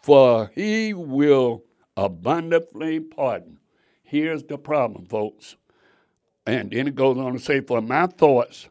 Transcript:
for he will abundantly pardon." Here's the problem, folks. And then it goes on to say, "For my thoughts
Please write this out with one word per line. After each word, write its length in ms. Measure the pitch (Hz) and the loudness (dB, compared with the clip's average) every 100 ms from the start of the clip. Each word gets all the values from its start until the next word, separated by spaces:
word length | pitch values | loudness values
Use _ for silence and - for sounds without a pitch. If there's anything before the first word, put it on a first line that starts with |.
for 480 | - 143 127 117 104 | 6 6 8 4 -2
he 400 | - 214 220 220 | -6 -2 -2 -4
will 680 | 196 156 135 147 139 123 117 _ _ _ - | -6 -6 0 4 4 2 -4 _ _ _ -6
abundantly 1040 | 98 85 95 170 165 165 165 - 160 160 | -6 -4 -4 -4 0 -2 -2 -10 -6 -6
pardon." 580 | 160 - 135 98 87 - _ _ _ _ | -8 -6 -4 -4 -12 -20 _ _ _ _
Here's 420 | _ 147 156 156 | _ -4 -2 -6
the 140 | 147 143 | -10 -14
problem, 480 | 143 151 120 92 90 | -4 -2 -2 -6 -8
folks. 500 | 110 107 - - - _ _ _ _ _ _ _ _ - | -6 -6 -8 -20 -20 _ _ _ _ _ _ _ _ -4
And 240 | 123 101 | -4 -4
then 160 | 113 139 | -6 -6
it 60 | |
goes 220 | 131 135 127 | 0 0 0
on 160 | 131 | -4
to 60 | 123 | -8
say, 220 | - 139 | -4 -4
"For 200 | 131 120 | -2 -4
my 260 | 113 139 180 | -2 0 -2
thoughts 640 | - 156 127 - - - | 4 4 4 0 -8 -20